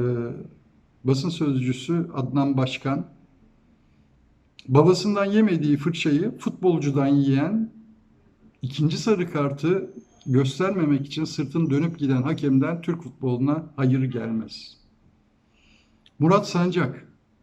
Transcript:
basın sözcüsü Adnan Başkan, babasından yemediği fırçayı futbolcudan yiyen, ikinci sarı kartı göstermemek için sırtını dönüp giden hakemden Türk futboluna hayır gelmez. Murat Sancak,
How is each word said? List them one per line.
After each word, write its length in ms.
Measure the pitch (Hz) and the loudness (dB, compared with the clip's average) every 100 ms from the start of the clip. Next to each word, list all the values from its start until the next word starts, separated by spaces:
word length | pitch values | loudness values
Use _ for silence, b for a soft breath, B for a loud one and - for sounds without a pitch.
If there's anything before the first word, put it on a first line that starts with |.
| 123 120 120 - - - _ _ _ _ | 0 -2 -4 -10 -16 -20 _ _ _ _
basın 240 | 127 135 175 | 0 0 0
sözcüsü 840 | 170 147 131 127 123 - 170 - | -2 0 0 -2 -4 -2 -2 -2
Adnan 420 | 143 123 139 139 131 | -4 -2 0 2 2
Başkan, 500 | 131 - 139 147 - - _ _ _ _ _ _ _ _ _ _ _ _ _ - - | 0 -2 -4 -4 -6 -14 _ _ _ _ _ _ _ _ _ _ _ _ _ -14 2
babasından 560 | 135 170 180 214 202 | 4 6 4 2 0
yemediği 520 | 196 208 214 165 147 147 | 2 4 4 2 0 0
fırçayı 640 | 170 165 160 143 220 - | 0 -2 0 0 0 -4
futbolcudan 680 | - - 185 160 143 139 139 | -8 -2 0 2 0 0 2
yiyen, 680 | 143 139 135 165 220 220 - - - _ _ _ _ - _ | 4 4 2 2 -2 -4 -8 -20 -20 _ _ _ _ -20 _
ikinci 360 | 127 156 156 190 | -8 0 0 0
sarı 340 | 226 196 170 | 0 0 0
kartı 580 | 151 139 139 160 190 - - - _ - | -2 -2 -2 0 0 -4 -14 -20 _ 0
göstermemek 800 | 131 135 - 190 190 147 135 139 | 2 2 0 -2 0 2 0 -2
için 180 | 156 | -6
sırtını 460 | 156 - 135 170 151 | -6 -6 -4 -2 0
dönüp 280 | 139 170 - | 0 0 -2
giden 240 | 139 127 | 0 0
hakemden 600 | 139 160 143 131 135 170 | 0 -2 2 2 2 -2
Türk 200 | - 165 | -6 -6
futboluna 640 | 123 - 131 120 139 160 160 - | -8 -6 -4 -2 0 -2 -6 -2
hayır 260 | 131 131 | 2 2
gelmez. 760 | 131 120 113 113 104 - - - _ _ _ _ _ _ _ b b b b b _ - | 0 -4 -4 -6 -6 -14 -20 -20 _ _ _ _ _ _ _ b b b b b _ 0
Murat 300 | 160 202 202 | 4 4 2
Sancak, 600 | 175 180 170 127 - - _ _ _ | 0 0 0 -2 -4 -16 _ _ _